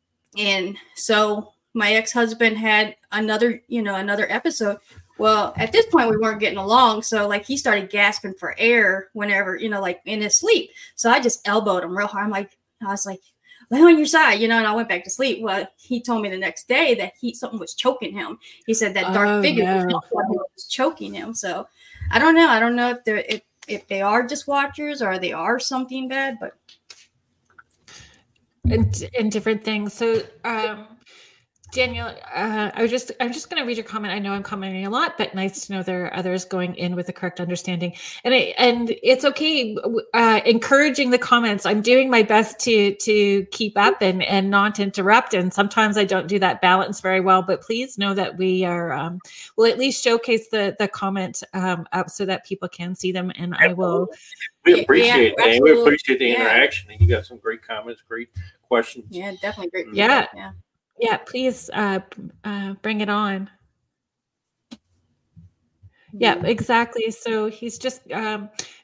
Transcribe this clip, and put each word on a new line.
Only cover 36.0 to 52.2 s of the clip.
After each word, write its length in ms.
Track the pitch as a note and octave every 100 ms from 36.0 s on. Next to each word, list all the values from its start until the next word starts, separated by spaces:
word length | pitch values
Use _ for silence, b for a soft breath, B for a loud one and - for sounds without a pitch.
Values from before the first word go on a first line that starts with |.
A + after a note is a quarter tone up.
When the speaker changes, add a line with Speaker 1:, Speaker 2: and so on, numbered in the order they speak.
| F3+
Speaker 2:
are 100 | -
others 280 | F3+ F#3
going 300 | F3+ F#3 F3+
in 220 | - F3+ F3+
with 100 | F3
the 60 |
correct 260 | - F3+ F3
understanding. 540 | F3 F3 - F3 F3 - B B
And 100 | B3
I, 200 | B3+ - -
and 340 | B3 A#3+ A#3 -
it's 200 | A#3 C4
okay, 520 | C#4 C#4 D#4 D4+ A3+ G#3+
w-, 280 | A3 A3+ -
uh, 280 | A#3 A#3 A3
encouraging 680 | - A3+ - C#4 D4 C4+ B3+
the 80 | B3
comments. 480 | - A#3+ A3+ G3+ F3+
I'm 140 | G#3+
doing 300 | A3 B3+ C4
my 140 | A#3+
best 340 | G#3+ G#3+ A3 -
to, 360 | - A3 G3+ G3+
to 480 | - G#3+ G3+ G3 G3
keep 260 | - G#3+ G3+
up 240 | G#3 G4
and, 220 | G3 F#3
and 260 | - G3 G3
not 300 | G3+ G#3 G#3
interrupt. 520 | G3+ G3+ F#3+ A3+ A#3+
And 220 | F#3 F3+
sometimes 420 | - G3+ A3+ G#3+ G#3
I 60 |
don't 220 | G3 F#3+ E3
do 140 | G3+
that 200 | F#3 -
balance 400 | F3+ F#3 F#3+ -
very 200 | F#3 F#3
well, 200 | F#3 F#3+
but 200 | F3+ F#3
please 360 | - A3+ C4 -
know 160 | G3+
that 220 | G3 F#3 F3
we 280 | F#3 F#3
are, 280 | F3+ F3 E3+
um, 280 | C#3+ E3 F3+ - B B -
we'll 140 | A3+
at 80 | A3+
least 240 | C4+ -
showcase 460 | - A#3 A#3 A3+ A3
the, 260 | A3 G3 -
the 80 | G3+
comment, 520 | - G3 G3 F#3 - -
um, 320 | F#3+ F#3 F3 -
up 180 | F3+ E3+
so 160 | -